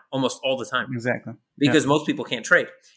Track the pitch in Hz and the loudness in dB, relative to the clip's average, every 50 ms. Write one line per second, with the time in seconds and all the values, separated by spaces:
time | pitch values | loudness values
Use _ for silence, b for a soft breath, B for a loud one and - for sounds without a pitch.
0 | - - - 135 131 117 - - - 135 135 123 113 - 131 127 110 127 131 117 | -12 -8 -4 0 0 0 0 -2 -2 -2 -2 -2 -4 -4 -4 -4 -4 -4 -6 -4
1 | 113 127 117 - - 120 113 - _ _ _ - 139 143 120 151 123 135 147 156 | -2 -2 -2 -2 -4 -10 -16 -16 _ _ _ 0 2 4 4 4 4 4 2 0
2 | 151 160 143 - 113 - 131 117 - - 180 160 120 - - _ b b b | 0 -2 -4 -4 -4 -6 -6 -6 0 2 2 2 2 0 -10 _ b b b